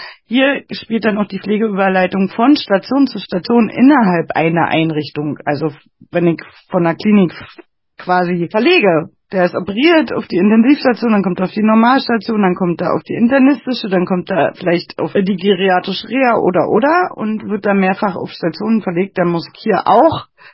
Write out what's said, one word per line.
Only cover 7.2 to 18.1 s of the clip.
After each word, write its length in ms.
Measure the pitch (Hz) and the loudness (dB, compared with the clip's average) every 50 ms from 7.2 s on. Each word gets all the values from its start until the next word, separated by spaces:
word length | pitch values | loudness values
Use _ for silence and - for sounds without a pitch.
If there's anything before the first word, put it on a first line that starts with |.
| 185 156 - - - - - - - _ _ _ _ _ _ - | 2 2 -2 -8 -18 -20 -20 -20 -20 _ _ _ _ _ _ -10
quasi 480 | - 185 180 180 180 175 180 175 170 160 | -4 -2 0 0 0 0 -2 -4 -4 -2
verlege, 600 | - 214 240 330 370 349 208 190 165 151 - - _ _ _ - | -2 0 2 2 2 4 4 2 2 2 0 -4 _ _ _ -6
der 120 | - 185 175 | -2 0 0
ist 120 | 175 - | 0 -2
operiert 560 | 123 - - 196 220 285 339 339 320 302 - - | -4 -6 -6 -2 0 2 4 4 2 2 0 -4
auf 120 | - - | -6 -6
die 100 | - - | -4 -2
Intensivstation, 760 | 165 196 208 220 226 220 262 294 - - 262 233 - 233 233 | 0 2 4 4 4 4 4 4 2 2 0 0 0 0 0
dann 100 | 214 202 | 0 0
kommt 180 | 175 190 180 - | 0 -2 -2 -2
er 60 | 185 | -4
auf 60 | 180 | -4
die 100 | - 214 | -2 0
Normalstation, 800 | 208 220 220 220 226 240 262 269 254 - 240 226 185 - 226 208 | 0 2 4 4 4 4 2 2 0 -2 -4 -4 -2 -2 -2 0
dann 140 | 202 180 180 | 0 0 0
kommt 240 | - 190 175 165 - | 0 -2 -2 -2 -2
er 140 | 175 - - | -2 -2 -2
auf 100 | - - | -4 -4
die 120 | - - | -6 -2
internistische, 720 | - 233 233 269 277 262 277 285 - - 262 254 - - 202 | 0 2 2 4 4 4 4 2 0 -2 -6 -6 -6 -4 -2
dann 160 | 190 180 180 | -2 0 0
kommt 260 | - 190 180 170 - | 0 -2 -2 -2 -2
er 220 | 190 165 143 - - | -2 0 0 -2 -2
vielleicht 420 | - 185 175 175 175 - - - - | -4 -2 0 0 0 -2 -6 -8 -6
auf 120 | - 160 | -6 -2
die 240 | - 202 190 190 208 | -2 -2 0 0 -2
geriatrische 720 | 165 180 208 196 175 196 190 180 180 - 196 185 - - | 0 0 0 0 2 2 2 0 0 0 -4 -8 -8 -8
Reha 300 | - 226 269 262 240 226 | -6 -2 0 0 2 2
oder, 320 | 165 - 180 180 170 135 - | 2 0 0 2 0 0 2
oder 420 | - 208 254 285 330 359 359 - - | 2 2 2 2 2 0 -2 -4 -6
und 280 | - 220 214 214 208 - 190 | -8 -6 -6 -6 -6 -6 -6
wird 160 | 208 208 202 | -6 -4 -2
dann 140 | 208 202 196 | 0 0 2
mehrfach 360 | 190 185 196 - 220 202 | 2 0 0 -2 -4 -4